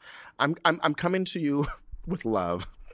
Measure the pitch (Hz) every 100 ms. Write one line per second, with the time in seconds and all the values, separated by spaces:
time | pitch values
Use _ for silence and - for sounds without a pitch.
0 | - - - - 139 165 170 160 156 151
1 | 175 190 185 180 147 143 143 - - -
2 | - 185 113 107 87 87 90 - -